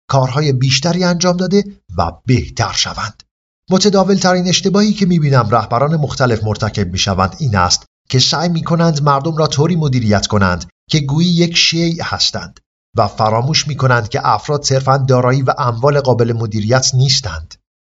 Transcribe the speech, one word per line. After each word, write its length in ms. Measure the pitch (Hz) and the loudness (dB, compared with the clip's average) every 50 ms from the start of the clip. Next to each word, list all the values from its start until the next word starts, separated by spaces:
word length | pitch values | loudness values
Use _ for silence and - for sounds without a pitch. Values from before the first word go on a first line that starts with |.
| _ - | _ -2
کارهای 440 | - 135 131 123 117 143 - 143 131 | 0 0 0 0 0 -2 0 0 0
بیشتری 520 | 123 131 135 131 - - 175 170 180 185 | 0 0 0 0 0 0 0 0 0 0
انجام 320 | 175 175 170 180 180 180 | 0 0 0 0 0 0
داده 280 | 180 185 180 196 202 202 - - - _ _ - 87 | 0 0 2 2 0 0 0 -8 -20 _ _ -4 -2
و 140 | 85 82 - - - | -2 -2 -4 -8 -2
بهتر 460 | 120 127 107 - - - - 110 98 98 | 0 0 0 0 -4 -4 -4 -4 -4 -2
شوند. 500 | - - - - - - 107 - _ - _ _ _ _ _ _ _ _ - | -4 -4 -4 -4 -8 -8 -8 -10 _ -20 _ _ _ _ _ _ _ _ 0
متداول‌ترین 760 | 185 185 - 208 196 196 190 190 202 190 - 185 185 180 180 185 | 0 2 2 2 2 2 2 2 2 2 2 2 2 2 0 0
اشتباهی 440 | 165 - - 196 185 202 208 214 208 | -2 0 0 0 2 2 2 2 2
که 140 | - 202 | 0 0
می‌بینم 420 | 175 180 165 151 139 135 127 113 101 | 2 2 2 2 4 2 2 2 2
رهبران 460 | 120 117 107 - 120 120 139 147 170 | 2 0 0 0 0 0 0 0 0
مختلف 480 | 156 143 - - - 135 120 113 104 107 | 0 -2 -4 -2 0 0 0 2 0 0
مرتکب 480 | 110 101 - - 104 - 107 101 87 90 | -2 -2 -2 -2 -4 -2 -2 -4 -4 -2
می‌شوند 440 | 95 - 101 98 92 92 92 - - | -4 -2 -2 0 0 0 -2 -2 -2
این 180 | 160 127 104 | -4 0 0
است 280 | 95 87 90 - - - _ _ _ _ - | 2 2 2 0 -2 -4 _ _ _ _ -2
که 80 | - 131 | 0 0
سعی 300 | 127 - 165 151 165 180 | 0 2 0 -2 -2 -2
می‌کنند 540 | 170 160 - - 170 165 170 170 160 139 147 | -2 -2 -2 -2 0 2 2 2 2 2 2
مردم 340 | 147 139 - 147 165 160 | 2 2 2 0 -2 -2
را 100 | 151 156 | -2 -2
طوری 300 | 147 - 127 151 170 185 | -2 0 0 0 2 2
مدیریت 500 | 165 156 143 127 127 113 104 104 98 - | 0 0 0 0 0 2 2 2 2 0
کنند 440 | - 110 104 98 92 90 87 87 - _ _ _ - | 0 0 2 2 2 0 -2 -6 -12 _ _ _ -4
که 100 | - 156 | -2 -2
گویی 280 | 143 135 139 160 175 180 | 0 0 0 2 2 2
یک 280 | 175 165 170 170 170 | 2 2 2 0 2
شیء 460 | - - - 165 165 170 170 170 170 - | 0 0 0 0 0 -2 -2 -2 -4 -6
هستند 560 | - 101 90 - - - 101 87 85 - - _ _ _ _ _ _ - | -6 -4 -4 -4 -4 -4 -6 -12 -12 -18 -20 _ _ _ _ _ _ -2
و 100 | 113 107 | -2 -2
فراموش 600 | 101 - - 113 110 110 113 123 143 156 - - 151 | -2 0 0 0 0 2 0 0 0 0 -2 -2 -2
می‌کنند 400 | 135 127 127 131 127 120 113 - | -4 -2 2 2 2 2 0 -2
که 120 | - 139 - 135 | -6 -4 0 0
افراد 360 | 113 104 - - 147 143 143 | 0 0 -2 -2 -4 -4 -2
صرفاً 320 | - 135 135 135 135 135 | 0 -2 0 2 2 0
دارایی 460 | 143 131 131 131 127 123 123 131 139 139 | 2 2 2 2 2 4 2 2 2 2
و 120 | 135 151 - | 0 0 0
اموال 420 | 139 120 113 113 127 147 143 143 | 0 -4 -2 0 0 2 2 2
قابل 320 | 139 127 117 110 117 117 120 | 2 2 2 2 2 0 0
مدیریت 580 | 113 113 107 104 110 104 107 123 131 127 - - | -4 -4 -4 -4 -4 -2 0 0 2 0 0 2
نیستند. 600 | 127 135 139 131 - - 104 82 80 80 - - _ _ _ _ _ _ _ _ _ | 2 2 2 0 -2 -2 -6 -8 -8 -12 -14 -18 _ _ _ _ _ _ _ _ _